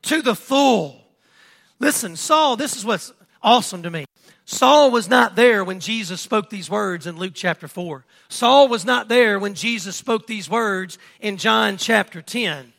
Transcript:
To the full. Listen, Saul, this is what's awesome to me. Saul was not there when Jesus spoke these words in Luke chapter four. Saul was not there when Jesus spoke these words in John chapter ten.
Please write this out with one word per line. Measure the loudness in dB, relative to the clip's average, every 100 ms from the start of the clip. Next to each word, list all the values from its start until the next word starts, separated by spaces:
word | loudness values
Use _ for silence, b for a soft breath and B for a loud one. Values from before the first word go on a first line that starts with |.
To | -2 -2
the | 0 -4
full. | 0 2 4 2 -2 -12 _ _ b b b b b b
Listen, | -2 0 -6 -10
Saul, | 0 2 2 0
this | -4 -6
is |
what's | -4 -4 -6 _ _ _
awesome | 4 4 2 -10
to | -10
me. | -10 -12 _ b b
Saul | -12 2 6 6 6
was | 2 2
not | 2 2 4
there | 4 4
when | -2 -8
Jesus | -8 -8 -6 -10
spoke | -4 -4 -4
these | -14 -6
words | -4 -4 -6 -10
in | -10
Luke | -12 -6
chapter | -6 -6 -10
four. | -10 -10 -10 _ b b
Saul | -2 4 6 6
was | 2
not | 0 -2 2
there | 2 4 2
when | -4
Jesus | -6 -4 -4 -8 -10
spoke | -4 -4 -4
these | -12 -4
words | -2 -2 -4 -6 -14 b b
in | -8 -2
John | 0 2 0 -2
chapter | 0 0 0 -10
ten. | -10 -6 -6 -6 -14